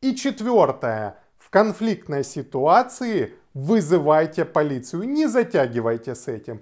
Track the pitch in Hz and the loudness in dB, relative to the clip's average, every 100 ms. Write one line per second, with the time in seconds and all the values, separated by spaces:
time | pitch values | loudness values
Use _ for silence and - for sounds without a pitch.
0 | 262 254 277 220 226 226 139 - 123 110 | -4 -2 -4 -4 2 4 4 2 -4 -4
1 | 101 - _ _ - 196 220 - 226 190 | -6 -10 _ _ 0 2 2 0 -2 -2
2 | - 143 135 147 123 131 147 208 254 - | -4 -6 -4 -8 -6 0 4 4 2 -4
3 | 240 196 104 - _ 135 143 220 151 175 | -4 -2 -4 -8 _ -8 0 2 4 2
4 | 147 156 160 165 160 156 151 131 - 170 | 4 2 2 -2 -2 0 0 -4 -8 -8
5 | 240 294 302 240 233 165 127 117 113 117 | -4 0 0 0 0 0 0 0 -2 -2
6 | 131 117 - 110 - 110 | -6 -10 -8 -10 -10 -16